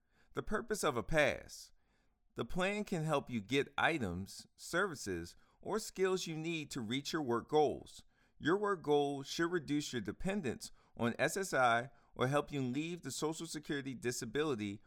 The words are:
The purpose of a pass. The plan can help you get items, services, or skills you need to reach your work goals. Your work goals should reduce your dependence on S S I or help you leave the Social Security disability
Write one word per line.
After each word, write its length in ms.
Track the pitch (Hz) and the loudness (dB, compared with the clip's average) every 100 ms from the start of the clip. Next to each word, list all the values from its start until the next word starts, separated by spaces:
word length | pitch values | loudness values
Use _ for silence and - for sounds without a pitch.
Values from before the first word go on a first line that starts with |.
| _ _ _ | _ _ _
The 80 | - | -6
purpose 400 | - 214 226 214 | -2 -2 -2 0
of 140 | 170 120 | 2 0
a 60 | |
pass. 680 | - 160 135 - - - - - _ _ _ _ _ | 2 4 4 2 -8 -16 -18 -20 _ _ _ _ _
The 100 | - | -8
plan 400 | 120 180 185 208 | -2 0 0 0
can 200 | 202 175 | -2 -2
help 260 | 156 143 - | 2 0 0
you 100 | 120 | -4
get 320 | 95 135 131 - | 0 0 0 0
items, 680 | 135 160 101 87 98 - - _ | 0 2 0 -2 -6 -12 -18 _
services, 800 | - 170 196 143 104 87 85 - _ _ | -2 0 0 -2 -4 -4 -6 -12 _ _
or 160 | - 208 | -6 -4
skills 480 | - - 185 185 170 | -4 0 0 2 -2
you 100 | 156 | -4
need 340 | 160 165 143 | -4 -4 -4
to 100 | 143 | -6
reach 320 | 107 135 143 | -4 -4 -2
your 80 | 165 | -2
work 260 | 135 117 - | 2 0 2
goals. 540 | 151 139 71 - - - _ _ _ | 4 4 2 -8 -20 -20 _ _ _
Your 200 | 143 196 | 2 2
work 240 | 208 185 | 2 0
goals 440 | 143 147 143 139 135 | 4 4 4 0 -4
should 240 | - 170 | -2 0
reduce 440 | 180 131 147 143 | 0 0 -2 0
your 80 | 123 | -4
dependence 680 | 101 - 190 202 139 87 - - _ - | -4 -4 -2 0 -2 -4 -10 -16 _ -2
on 160 | 117 - | 0 2
S 200 | 139 196 | 0 0
S 160 | 190 | 0
I 340 | 147 123 117 123 - _ | 4 6 4 0 -10 _
or 120 | - 127 | 0 4
help 260 | 147 147 | 4 2
you 80 | 143 | -2
leave 420 | 127 135 160 175 | 0 0 -2 -4
the 80 | 151 | -6
Social 360 | - 156 160 165 | -2 -2 -2 -6
Security 480 | 156 - 147 135 | -8 -4 -4 -4
disability 840 | 120 120 120 123 123 156 117 104 101 | -4 -2 -2 -2 0 0 0 -2 -6